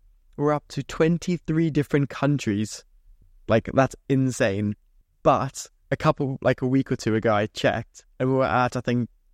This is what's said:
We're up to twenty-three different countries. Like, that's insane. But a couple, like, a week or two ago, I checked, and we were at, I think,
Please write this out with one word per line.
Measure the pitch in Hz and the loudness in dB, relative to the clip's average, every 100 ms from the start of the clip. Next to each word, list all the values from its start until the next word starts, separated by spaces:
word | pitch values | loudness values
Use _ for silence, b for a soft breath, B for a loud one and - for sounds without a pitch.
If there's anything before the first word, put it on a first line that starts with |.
| _ _ _ - | _ _ _ -4
We're | 147 | -2
up | 147 _ | -2 _
to | 147 | -10
twenty-three | - - 165 170 - 175 - 160 165 | -8 0 2 2 -2 -4 -2 0 2
different | 143 - 147 139 | 0 0 0 0
countries. | - 143 143 113 101 107 - _ _ - - - _ - | 0 0 0 0 -2 -4 -8 _ _ -20 -20 -20 _ 0
Like, | 113 - | 0 2
that's | 135 131 - - | 0 0 -2 -2
insane. | 135 131 120 113 98 104 - _ _ _ _ | 0 0 0 0 0 -2 -4 _ _ _ _
But | 160 120 131 - - _ - | 2 2 0 -8 -18 _ -8
a | 139 | 0
couple, | 160 147 135 135 | 0 0 -4 -2
like, | 131 127 | 0 0
a | 127 | 0
week | 135 - | 0 0
or | 127 | -2
two | 113 | 0
ago, | 110 113 | 0 2
I | 104 107 | 0 0
checked, | - 127 117 - - _ - | -2 -2 -2 -8 -20 _ -6
and | 131 | -2
we | |
were | 131 | 0
at, | 120 117 123 123 | 0 0 0 -2
I | |
think, | - 120 113 _ _ | -2 -2 -2 _ _